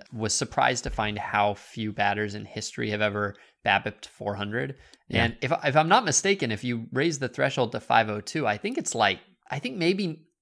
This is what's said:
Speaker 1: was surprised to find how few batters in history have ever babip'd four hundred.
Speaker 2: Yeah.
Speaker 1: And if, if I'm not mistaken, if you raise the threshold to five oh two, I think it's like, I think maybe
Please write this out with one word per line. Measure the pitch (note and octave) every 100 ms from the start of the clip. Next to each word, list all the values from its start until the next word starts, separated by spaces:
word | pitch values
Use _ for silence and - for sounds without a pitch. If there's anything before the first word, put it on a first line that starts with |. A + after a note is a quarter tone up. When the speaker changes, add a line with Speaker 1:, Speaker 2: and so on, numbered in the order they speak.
| -
Speaker 1:
was | A2 A2
surprised | - B2+ - B2+ B2
to | -
find | - G#2+ G#2
how | - G#2+ G#2
few | G2+ - A#2 G#2+
batters | G#2 G2+ G2+ G#2+ G#2
in |
history | G#2 G#2+ - - A2
have | G#2
ever | G#2+ G#2 G2+ - - _ G#2
babip'd | G2+ G#2+ - -
four | - G#2 G#2
hundred. | G2+ A#2 C3+ C3+ - - -
Speaker 2:
Yeah. | A#2
Speaker 1:
And | A#2 -
if, | B2+ -
if | D3 D3
I'm | D#3+
not | A3
mistaken, | G3 - G3 G3 B2+
if | G#2 B2
you | A#2 A#2
raise | B2+ E3 C#3
the | B2+
threshold | - B2 C3+ A#2
to | A2
five | - A#2 G#2+
oh | G#2
two, | - D#3+ A#2
I | G#2
think | G#3 -
it's | -
like, | A#2 G2+ F#2 - _ -
I | C#3
think | - F#3
maybe | E3+ G3 F#3 D#3 _ _